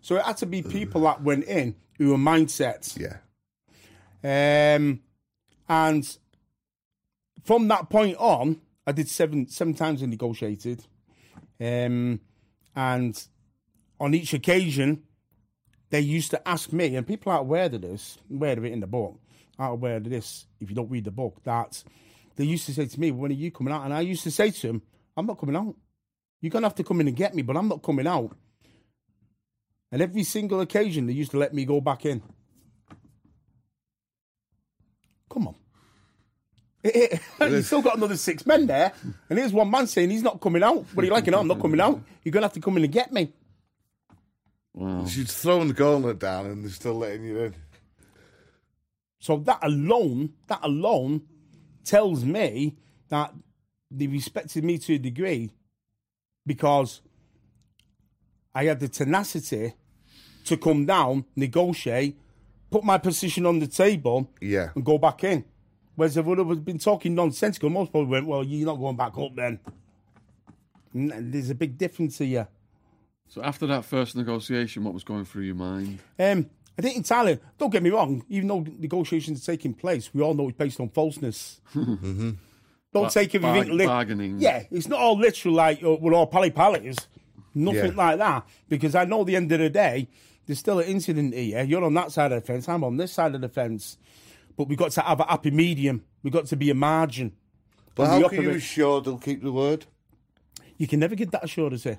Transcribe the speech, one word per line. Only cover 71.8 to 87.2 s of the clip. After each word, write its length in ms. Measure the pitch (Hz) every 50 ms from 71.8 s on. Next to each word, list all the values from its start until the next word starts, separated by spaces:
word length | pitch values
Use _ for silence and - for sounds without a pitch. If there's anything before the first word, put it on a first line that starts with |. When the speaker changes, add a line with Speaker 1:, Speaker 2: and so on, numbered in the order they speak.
| 185 175 - - 170 151 - -
Speaker 1:
here. 300 | 151 131 131 123 110 - _ _ _ _ _ _ _ _ _ _ _ _ _ _ _ _
Speaker 3:
So 140 | - - 113
after 240 | 143 139 - 156 143
that 160 | 139 131 113
first 320 | - - 135 127 117 -
negotiation, 680 | 123 123 113 117 113 110 - 127 120 120 113 - 110 104
what 80 | 107 87
was 120 | 92 -
going 200 | - 107 104 98
through 200 | 92 - 104 98
your 100 | 95 92
mind? 460 | 90 92 92 92 95 98 98 101 95 - _ _ -
Speaker 1:
Um, 320 | 185 196 202 185 151 - _ _ _ _ _
I 60 | - 175
think 140 | 254 262
entirely, 420 | 240 180 - 226 240 240 196 156 123 _ - _ _
don't 120 | 302 262
get 120 | 190 196 175
me 80 | 175
wrong, 340 | 196 220 190 135 139 127 - _
even 200 | 202 196 190 196
though 120 | 202 190 160 156 151 -
negotiations 640 | 165 156 175 185 170 - - 165 147 156 151 131 -
are 100 | - 170
taking 200 | 156 - 139 113
place, 400 | - - 185 180 139 113 - _
we 80 | 139
all 140 | 147 151 160
know 140 | 143 143 135
it's 100 | 120 -
based 220 | 151 143 123 -
on 80 | 127 107
falseness. 720 | - - 156 160 143 151 147 123 110 - - - - _ _
Speaker 2:
<laughs> 80 | _ -
Mm-hmm. 560 | 147 135 117 117 95 90 95 95 98 110 113 110 95 - _ _ _ _ _ _ _ _ _ _
Speaker 1:
Don't 120 | 202 202
Speaker 3:
Ba-, 40 | -
Speaker 1:
take 240 | - 214 202 - -
everything 360 | 196 170 170 165 196 190 - 165
Speaker 3:
barg-, 40 |
Speaker 1:
li-, 100 | 165 190
Speaker 3:
bargaining. 520 | 151 123 123 120 104 110 101 101 95 95 101
Speaker 1:
Yeah, 220 | - 311 135 123 104 -
it's 160 | - 180 160 -
not 120 | 277 277
all 180 | 247 233 220 202
literal, 360 | 220 233 196 - - 180 165
like, 280 | 165 160 160 156 147 165
uh, 140 | 165 160 156
we're 140 | 160 165 160
all 140 | 170 165 156
pally-pallies. 680 | - 185 190 175 151 160 165 196 - 143 101 123 131 120 - _ _ -